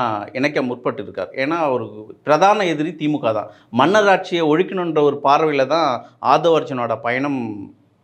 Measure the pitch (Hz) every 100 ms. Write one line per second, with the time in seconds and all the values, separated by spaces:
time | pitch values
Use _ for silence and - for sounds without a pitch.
0 | 120 104 104 127 143 147 127 120 147 113
1 | 98 98 90 127 135 170 151 120 107 107
2 | 110 - 139 156 190 214 180 151 160 156
3 | 151 147 123 107 - - - 117 147 208
4 | 202 185 - 170 156 160 190 190 170 156
5 | 143 143 139 151 156 143 131 165 147 117
6 | - - 120 151 165 156 131 131 117 110
7 | 117 127 143 131 113 104 101 - _ _